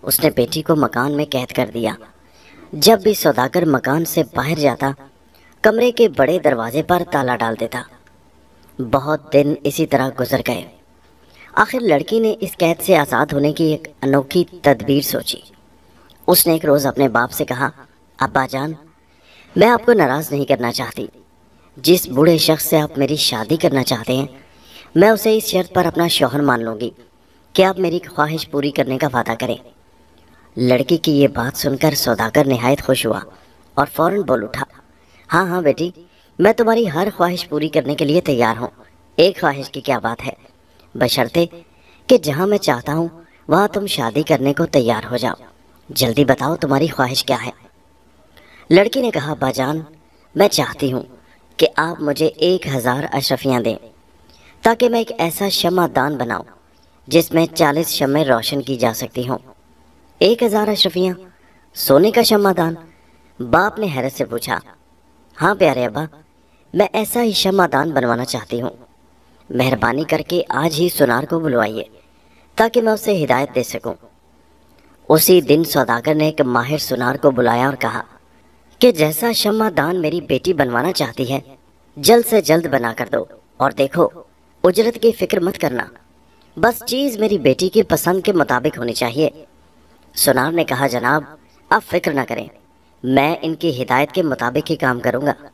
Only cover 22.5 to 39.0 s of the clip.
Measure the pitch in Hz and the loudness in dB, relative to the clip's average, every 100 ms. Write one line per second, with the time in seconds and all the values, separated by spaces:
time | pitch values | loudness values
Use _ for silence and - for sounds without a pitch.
22.5 | 156 - 160 151 143 135 151 - 113 107 | 0 2 0 0 -2 -2 0 -2 -2 -2
23.5 | 156 165 139 127 123 127 127 143 - - | 0 0 0 -2 -4 -2 -4 -4 -12 -20
24.5 | _ - - - 165 202 220 220 220 - | _ -20 -20 -2 4 6 6 2 0 0
25.5 | 185 180 180 170 165 170 - 127 143 143 | -2 0 0 0 0 0 2 0 2 0
26.5 | 120 113 110 120 - - _ _ _ _ | 0 -2 -6 -10 -10 -20 _ _ _ _
27.5 | - 190 185 180 170 - - 151 160 - | 2 2 2 -2 -2 -6 -4 -2 -2 -6
28.5 | 143 143 143 135 131 151 123 117 113 127 | -4 -4 -2 -2 -2 -2 -2 -2 -4 -6
29.5 | 113 - _ _ _ _ _ _ _ _ | -8 -10 _ _ _ _ _ _ _ _
30.5 | - 123 123 - 165 165 143 139 139 127 | -2 2 2 2 0 2 2 2 0 -6
31.5 | - 147 131 160 139 - 107 113 151 139 | -4 -4 0 0 0 -2 -2 0 0 0
32.5 | 123 120 139 - 131 117 95 - - _ | 0 0 0 0 -2 0 -4 -8 -20 _
33.5 | _ _ - 143 - 165 202 151 127 107 | _ _ -4 -2 0 0 0 -2 -2 -2
34.5 | - - - _ _ _ _ _ 165 185 | -8 -10 -12 _ _ _ _ _ -2 0
35.5 | 180 156 131 175 170 170 _ _ - 185 | 0 0 0 -4 -8 _ _ _ 2 2
36.5 | 226 226 226 220 151 202 - 180 180 - | 4 2 2 0 -2 -4 0 -2 -2 -6
37.5 | 147 151 151 131 143 147 165 165 127 117 | -4 0 -2 -2 -2 0 0 2 0 0
38.5 | 113 - - - _ | 0 -8 -12 -20 _